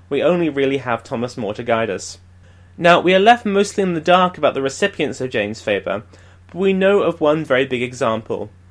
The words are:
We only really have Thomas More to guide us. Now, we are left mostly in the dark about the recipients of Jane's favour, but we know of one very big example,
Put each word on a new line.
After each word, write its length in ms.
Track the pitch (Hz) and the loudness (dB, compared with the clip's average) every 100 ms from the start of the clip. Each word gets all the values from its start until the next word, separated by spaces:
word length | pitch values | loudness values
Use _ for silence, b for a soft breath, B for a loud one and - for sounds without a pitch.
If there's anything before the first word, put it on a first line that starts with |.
| b | b
We 140 | 139 | 0
only 260 | 147 175 165 | 2 2 0
really 300 | 139 135 135 | 0 0 0
have 260 | 123 117 | -2 -6
Thomas 320 | - 123 120 - | -4 -6 -6 -6
More 180 | 101 | -8
to 80 | 107 | -6
guide 280 | 120 113 113 | -2 0 0
us. 280 | 98 - - - - b b b - | -6 -10 -18 -20 -20 b b b 0
Now, 220 | 170 175 | 4 4
we 140 | 175 | 6
are 60 | 190 | 4
left 260 | 208 240 214 | 6 4 2
mostly 360 | 196 202 - | 0 0 0
in 120 | 190 | -2
the 60 | 165 | 0
dark 360 | 160 180 185 180 | 2 4 4 0
about 180 | 147 | -2
the 80 | 135 | 0
recipients 580 | 135 - 202 - 147 - | -4 -2 -4 -2 -6 -4
of 100 | 131 | -6
Jane's 300 | 123 104 110 | -4 -4 -6
favour, 420 | - 101 - 98 - b b b - | -4 -2 -2 -6 -8 b b b -16
but 80 | 170 | -4
we 160 | 190 | 0
know 300 | 190 190 202 | 2 2 2
of 180 | 156 - | 0 0
one 240 | 151 156 | 0 0
very 200 | 147 127 | 0 0
big 180 | 135 127 | 0 -2
example, 680 | 123 123 123 110 110 98 107 - - | -4 -2 -2 -2 -4 -8 -8 -16 -20